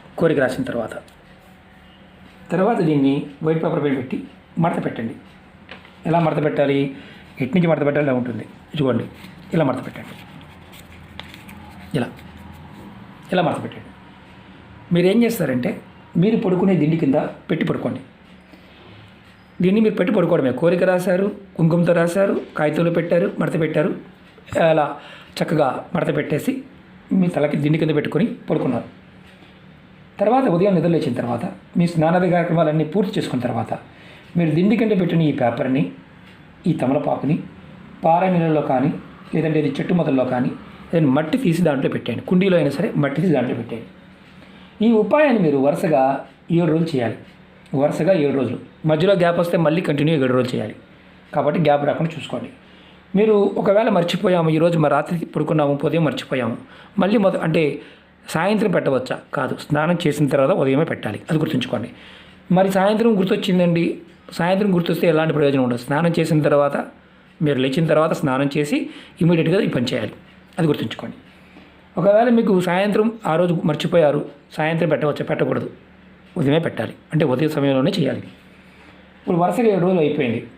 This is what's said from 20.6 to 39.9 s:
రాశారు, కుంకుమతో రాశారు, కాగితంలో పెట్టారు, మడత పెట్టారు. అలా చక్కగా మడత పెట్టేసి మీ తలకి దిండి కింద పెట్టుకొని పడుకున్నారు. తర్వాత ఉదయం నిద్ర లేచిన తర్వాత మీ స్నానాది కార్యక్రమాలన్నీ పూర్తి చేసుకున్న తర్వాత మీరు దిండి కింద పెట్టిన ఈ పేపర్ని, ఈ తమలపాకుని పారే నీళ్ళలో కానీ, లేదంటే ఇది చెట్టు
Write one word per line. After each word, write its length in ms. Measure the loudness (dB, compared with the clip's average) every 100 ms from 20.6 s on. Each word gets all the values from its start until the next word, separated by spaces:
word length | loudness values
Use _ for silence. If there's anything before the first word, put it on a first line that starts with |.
| 0 2
రాశారు, 500 | 2 0 0 0 -2 -6 -12 0
కుంకుమతో 360 | 2 2 2
రాశారు, 480 | 2 2 2 0 0 -6 -4
కాగితంలో 340 | -2 0 0
పెట్టారు, 420 | 0 0 0 0 -2
మడత 220 | -4 -2
పెట్టారు. 360 | -2 0 -2 -4 -12 -20 -20 -20 -6 0 2
అలా 280 | 2 0 -4 -16 -20 -12 -6
చక్కగా 440 | -2 0 0 -2 -6
మడత 220 | -4 -2 -2
పెట్టేసి 460 | -2 -2 -2 -6 -8 -20 -20 -18 -4
మీ 160 | 0 0
తలకి 280 | 0 0 0
దిండి 220 | 0 0
కింద 160 | 0
పెట్టుకొని 320 | 0 0 0 -2
పడుకున్నారు. 580 | -4 -4 -2 -2 -4 -6 -16 -20 -20 -20 -20 -20 -20 -20 -20 -20 -20 -14 -4
తర్వాత 240 | 0 2
ఉదయం 300 | 2 2 2
నిద్ర 140 | 2 2
లేచిన 260 | 0 0
తర్వాత 300 | -4 -4 -4 -6 -12 -6 0
మీ 100 | 0
స్నానాది 440 | 2 2 2 2
కార్యక్రమాలన్నీ 540 | 0 0 2 2 0
పూర్తి 340 | 0 0 -2 -2
చేసుకున్న 240 | -4 -4
తర్వాత 360 | -4 -4 -6 -8 -12 -20 -20 -20 -6 -2
మీరు 140 | 0
దిండి 260 | 2 2 2
కింద 140 | 2 0
పెట్టిన 220 | 0 2
ఈ 100 | 0
పేపర్ని, 600 | 2 0 0 -2 -2 -2 -6 -20 -20 -20 -20 -20 -8 -2
ఈ 60 |
తమలపాకుని 640 | -2 0 -2 -2 -4 -2 -4 -6 -18 -20 -20 -20 -4
పారే 260 | 2 2 2
నీళ్ళలో 300 | 2 2 0
కానీ, 340 | 0 0 0 -4 -10 -20 -8
లేదంటే 240 | -2 0 0
ఇది 100 | -2
చెట్టు 260 | -4 -2